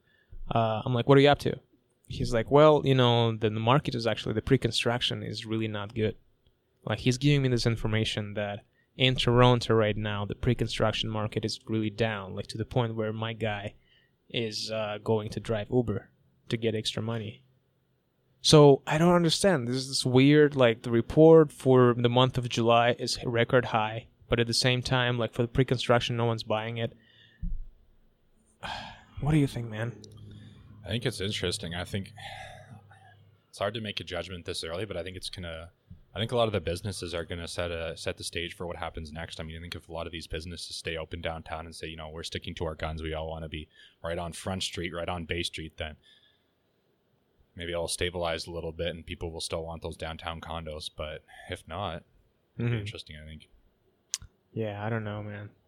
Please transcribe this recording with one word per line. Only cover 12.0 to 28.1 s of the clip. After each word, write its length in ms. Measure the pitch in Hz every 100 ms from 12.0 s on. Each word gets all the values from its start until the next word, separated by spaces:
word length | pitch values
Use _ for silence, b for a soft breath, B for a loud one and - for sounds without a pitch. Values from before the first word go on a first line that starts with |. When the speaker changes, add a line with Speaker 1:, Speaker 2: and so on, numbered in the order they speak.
| 113 104 95 98
Speaker 1:
like, 120 | -
to 100 | 110
the 80 | 107
point 300 | 127 117 113
where 180 | 107
my 180 | 110 110
guy 440 | 110 110 104 104 - _ _ _ _ _
is, 400 | 123 113 107 110
uh, 260 | 110 104 104
going 280 | 104 110 104
to 100 | -
drive 300 | 104 107 104
Uber 380 | 123 117 98 - _ _ _ -
to 80 | 117
get 180 | 110 107
extra 260 | - -
money. 420 | 110 117 104 - _ _ _ _ _ _ _ _ _ _
So 380 | - 156 147 135 -
I 100 | 156
don't 160 | 175
understand. 540 | 175 165 - 202 156 120
This 80 | 131
is 140 | 135
this 140 | 131
weird, 520 | 131 127 139 151 147 143
like, 260 | 120 113
the 80 | 123
report 640 | 117 - 151 160 160 151
for 420 | - 131 127 123 120
the 140 | 120
month 300 | 123 127 127
of 100 | 120
July 460 | 120 113 117 120 -
is 220 | 123 -
record 420 | 127 117 120 127 117
high, 420 | 117 107 113 - _ -
but 100 | 117
at 80 | 117
the 60 | 113
same 260 | 131 123
time, 380 | - 131 123 123
like, 120 | 110
for 120 | -
the 40 | 120
pre-construction, 720 | - 131 120 - 120 - 120
no 80 | 117
one's 160 | 110
buying 360 | - 107 113 117
it. 200 | 117 - B B B B B B - - _ _ _